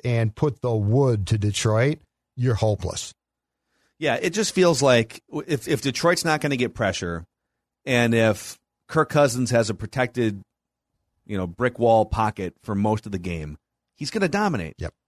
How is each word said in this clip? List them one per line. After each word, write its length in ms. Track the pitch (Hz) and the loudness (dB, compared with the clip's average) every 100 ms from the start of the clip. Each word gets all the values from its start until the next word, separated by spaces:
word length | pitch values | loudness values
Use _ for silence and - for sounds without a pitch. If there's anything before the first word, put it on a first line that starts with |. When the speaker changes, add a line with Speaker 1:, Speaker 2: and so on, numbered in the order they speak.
| 123 | -2
Speaker 1:
and 280 | 117 110 | 0 0
put 280 | - 151 - | 0 -2 -2
the 120 | 123 | -2
wood 540 | 113 104 127 131 110 95 | 0 2 2 2 2 0
to 100 | 110 | 0
Detroit, 640 | 104 101 113 110 135 156 _ _ _ - | 0 0 0 2 2 -2 _ _ _ -4
you're 180 | 123 107 | -2 2
hopeless. 580 | 110 101 85 - - - _ _ _ _ _ _ _ - | 0 0 -4 -8 -12 -16 _ _ _ _ _ _ _ -6
Speaker 2:
Yeah, 160 | 151 123 | -2 -2
it 140 | 180 | -2
just 240 | 196 202 | -2 0
feels 280 | 190 175 131 | 4 4 4
like 400 | 139 120 113 - _ | 6 4 4 -6 _
w-, 160 | 147 - | -10 -4
if, 200 | 143 - | -4 -2
if 140 | 143 | -2
Detroit's 420 | 139 135 170 175 | -2 0 0 0
not 160 | 165 151 | 0 -2
gonna 160 | 147 131 | -2 -2
get 180 | 123 | -2
pressure, 520 | - 104 - 90 82 85 _ _ _ _ _ 135 | -2 -2 -2 -6 -8 -12 _ _ _ _ _ -2
and 280 | 123 117 | 0 2
if 440 | 117 110 98 - - _ _ - | 4 2 2 -6 -18 _ _ -4
Kirk 220 | 156 151 | -2 2
Cousins 420 | 151 143 120 120 | 4 4 2 0
has 180 | 120 110 | 2 0
a 40 | |
protected, 680 | 98 104 131 123 120 113 98 - _ _ _ _ _ _ _ - | -2 -6 -4 -2 0 -2 -2 -12 _ _ _ _ _ _ _ -10
you 100 | 101 | -6
know, 100 | 90 | -6
brick 320 | 85 123 120 | -4 -4 0
wall 280 | 117 113 104 | 4 4 2
pocket 480 | 113 107 104 90 - | 0 -2 -2 -8 -10
for 100 | - | -6
most 320 | 101 107 110 110 | -2 0 0 -4
of 60 | |
the 80 | 95 | -8
game, 380 | 90 82 76 76 _ _ _ - | -6 -8 -10 -14 _ _ _ -14
he's 160 | 147 | -8
gonna 180 | 220 185 | -2 -2
dominate. 460 | 202 208 120 80 - | 0 0 -2 -6 -10
Speaker 1:
Yep. 160 | 82 - | -12 -12